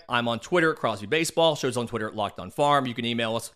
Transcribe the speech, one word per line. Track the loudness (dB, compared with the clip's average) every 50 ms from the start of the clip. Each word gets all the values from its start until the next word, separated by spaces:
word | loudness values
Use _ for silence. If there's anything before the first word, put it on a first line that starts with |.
| -6 -2
I'm | 0 0 0 0
on | -2 -4
Twitter | -2 0 2 2 4 2 2
at | 0
Crosby | -2 -2 -2 -4 -4 -2
Baseball. | 0 0 0 0 2 4 4 4 4
Show's | 2 -2 -2 -2
on | -2 -2
Twitter | -4 -4 -4 -4
at | -4 -2
Locked | -2 -4 -4 -4 -8
On | -12 -8
Farm. | -2 0 2 4 4 4 2
You | 0 -4
can | -4 -4
email | -2 -2 0 -2 -2 -2
us, | -4 -6 -8 -6